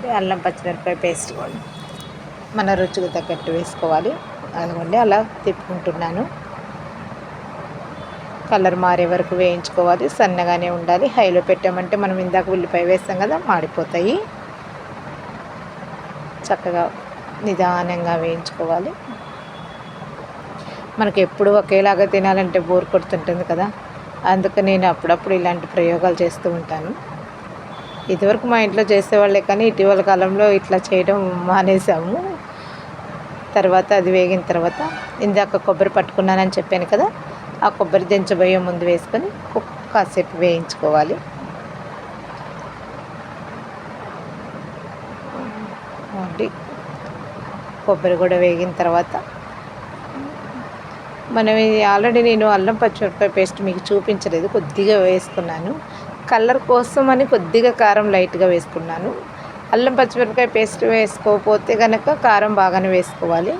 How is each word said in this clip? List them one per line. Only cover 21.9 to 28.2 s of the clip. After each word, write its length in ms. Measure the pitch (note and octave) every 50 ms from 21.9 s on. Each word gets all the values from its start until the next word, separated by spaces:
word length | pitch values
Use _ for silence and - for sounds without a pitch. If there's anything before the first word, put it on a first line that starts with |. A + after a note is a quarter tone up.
| G3 F3 G3+ F#3+ G3+
తినాలంటే 460 | G3 F#3+ G3 F#3+ G3 F#3+ F3+ E3+ F#3 E3 E3
బోర్ 180 | F3+ F3+ F3 - -
కొడుతుంటుంది 500 | F#3 - - F#3+ E3+ - - E3+ F3+ F3 E3+
కదా, 160 | E3+ E3+ F#3+ G3+ G#3 - - - - - - - - - - F#3 F#3+
అందుకని 340 | F#3+ F#3 F#3+ - G#3 F#3+ G3
నేను 180 | F#3+ F#3 F#3 F3+ E3
అప్పుడప్పుడు 420 | - - E3 E3+ E3+ - G3+ F#3+ F#3
ఇలాంటి 280 | F3 F3+ F3 E3+ D#3+ - -
ప్రయోగాలు 440 | F#3 E3+ E3+ E3+ E3 F3 F#3 E3+ E3+ F3
చేస్తూ 240 | D#3+ - - - F3+ E3+ E3+
ఉంటాను. 340 | D#3+ - D#3+ D#3 D#3 E3 D4 - - - - - - - - - - - - - - - - - - - - - - - F#3
ఇదివరకు 320 | E3